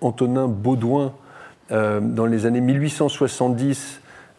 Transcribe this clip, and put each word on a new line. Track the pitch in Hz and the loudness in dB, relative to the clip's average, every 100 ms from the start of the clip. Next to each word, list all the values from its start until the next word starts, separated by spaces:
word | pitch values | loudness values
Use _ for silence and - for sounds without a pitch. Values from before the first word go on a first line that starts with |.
Antonin | 127 117 123 127 131 | -4 0 0 2 0
Baudouin, | 101 110 131 113 143 135 - - - - - - | 0 0 0 2 0 0 -6 -18 -20 -20 -20 -4
euh, | 110 107 104 | 0 0 0
dans | 110 117 113 | -2 0 0
les | 113 113 | 0 2
années | 120 | 2
mille | 123 139 | 2 2
huit | 147 | 0
cent | 147 147 | 0 -2
soixante-dix, | - 135 - 123 117 139 135 - - - - - | 0 -2 0 0 0 0 -2 -6 -16 -20 -20 -20